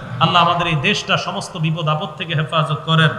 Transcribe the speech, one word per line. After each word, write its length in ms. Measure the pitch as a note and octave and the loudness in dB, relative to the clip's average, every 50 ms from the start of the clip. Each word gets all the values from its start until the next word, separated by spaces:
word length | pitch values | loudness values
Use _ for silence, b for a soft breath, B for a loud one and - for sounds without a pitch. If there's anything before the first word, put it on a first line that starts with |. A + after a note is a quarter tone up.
| - - - B2 | -10 -10 -4 -2
আল্লাহ, 180 | D#3+ F3 F3+ F3 | 0 2 4 4
আমাদের 240 | E3+ E3+ F3 E3+ F3 | 4 4 4 2 0
এই 120 | E3+ D#3+ D3 C3+ G3 | 0 0 0 2 0
দেশটা 260 | G#3 - - - F#3 | 0 0 0 0 0
সমস্ত 360 | - - F3 F3+ - - - - | 0 0 -4 -6 -6 -8 -8 -6
বিপদ 300 | F3+ D#3 E3 D#3 F3 D#3 D#3 | -4 -2 -2 -2 0 0 0
আপদ 220 | D3+ D#3 F#3+ - - - | 0 -2 -2 -6 -8 -10
থেকে 140 | F#3 E3 E3+ | -8 -4 -2
হেফাজত 460 | D3+ D#3+ - E3+ D#3+ D3 - D3 - - | -2 -2 0 0 0 0 0 -2 -4 0
করেন। 240 | D#3+ D#3+ D#3+ D#3+ D3 - | 2 4 4 4 4 2